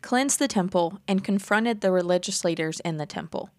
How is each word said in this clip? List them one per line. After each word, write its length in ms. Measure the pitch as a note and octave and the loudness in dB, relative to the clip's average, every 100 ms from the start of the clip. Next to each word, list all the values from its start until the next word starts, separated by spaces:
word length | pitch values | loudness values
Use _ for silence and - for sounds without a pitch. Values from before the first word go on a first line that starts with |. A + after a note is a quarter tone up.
cleansed 340 | - B3 C#4 - | 0 0 2 0
the 100 | C#4 | 2
temple, 520 | G#3+ F#3 F#3 E3+ F#3 - | 2 2 2 0 -4 -2
and 160 | F#3+ | 0
confronted 580 | F#3+ G3 - G#3 A#3 A3 | 2 -2 2 0 2 0
the 100 | F#3+ | 2
religious 540 | F#3 F3 F3+ F3+ F#3+ | 2 4 2 2 -2
leaders 340 | F3+ E3 D#3+ D#3+ | 0 0 -2 -4
in 160 | E3+ D#3 | -6 -6
the 100 | D3 | -6
temple. 420 | - E3 - - | -8 -8 -10 -10